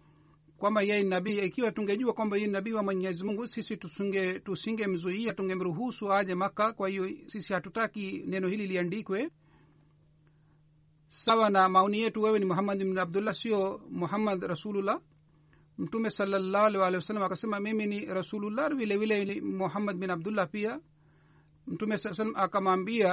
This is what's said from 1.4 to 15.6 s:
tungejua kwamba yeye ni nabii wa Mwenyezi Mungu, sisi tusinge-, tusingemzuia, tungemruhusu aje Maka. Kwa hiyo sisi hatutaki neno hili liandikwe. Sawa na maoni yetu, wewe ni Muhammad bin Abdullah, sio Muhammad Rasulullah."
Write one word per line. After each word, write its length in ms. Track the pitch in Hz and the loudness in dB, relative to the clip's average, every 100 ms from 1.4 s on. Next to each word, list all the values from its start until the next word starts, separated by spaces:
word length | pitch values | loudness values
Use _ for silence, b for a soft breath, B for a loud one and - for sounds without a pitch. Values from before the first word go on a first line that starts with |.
| 185 254 226 | 0 0 0
tungejua 400 | 220 202 202 247 | 0 0 0 0
kwamba 240 | 220 220 202 | 0 2 2
yeye 100 | 208 | 2
ni 60 | |
nabii 200 | 196 214 | 0 -2
wa 100 | 220 | 0
Mwenyezi 420 | 196 185 185 175 | 0 0 -2 -2
Mungu, 220 | 208 208 240 | -4 -4 -4
sisi 280 | 226 - 220 | -6 -6 -8
tusinge-, 640 | 170 - 202 190 185 185 | -8 -4 -2 0 0 -2
tusingemzuia, 920 | - 175 220 220 202 175 180 196 226 | -6 -6 -4 -2 0 -2 -2 -2 -2
tungemruhusu 800 | - 190 185 180 160 247 - 202 | -2 -2 0 -2 -2 -4 -4 0
aje 220 | 196 190 | 2 2
Maka. 380 | 180 196 - 220 | 0 -2 0 0
Kwa 160 | 220 190 | 0 -4
hiyo 220 | 196 185 - - | -2 -4 -6 -10
sisi 260 | 208 - | -10 -4
hatutaki 720 | 185 190 226 220 214 190 196 - | -4 -4 -2 -2 -2 -6 -6 -4
neno 220 | 190 185 | -2 0
hili 180 | 214 196 | -2 -2
liandikwe. 640 | 185 175 214 202 196 330 _ b b b b b _ _ _ _ _ _ _ _ _ _ _ _ | 0 0 -2 -4 -2 -4 _ b b b b b _ _ _ _ _ _ _ _ _ _ _ _
Sawa 420 | - - 226 214 | -4 2 6 6
na 180 | 196 190 | 6 6
maoni 300 | 185 202 208 | 6 6 2
yetu, 220 | 226 220 | 0 2
wewe 160 | 214 214 | 2 4
ni 60 | |
Muhammad 340 | 185 180 202 196 | 2 2 0 0
bin 200 | 190 190 | 0 0
Abdullah, 360 | 175 190 214 | 0 0 -2
sio 460 | - 226 208 196 208 - | -2 0 0 0 -4 -8
Muhammad 520 | 180 170 208 214 190 | -4 -2 0 0 0
Rasulullah." 580 | 185 160 214 202 196 285 - _ _ b b b | -2 -4 -4 -2 0 -2 -4 _ _ b b b